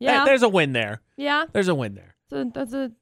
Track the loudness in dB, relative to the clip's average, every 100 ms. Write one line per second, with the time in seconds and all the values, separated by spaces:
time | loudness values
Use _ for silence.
0 | 0 2 4 4 4 4 2 0 -2 -6
1 | -14 -8 -4 -2 -2 0 0 0 -4 -10
2 | -18 _ _ -8 -6 -6 -8 -6 -8 -10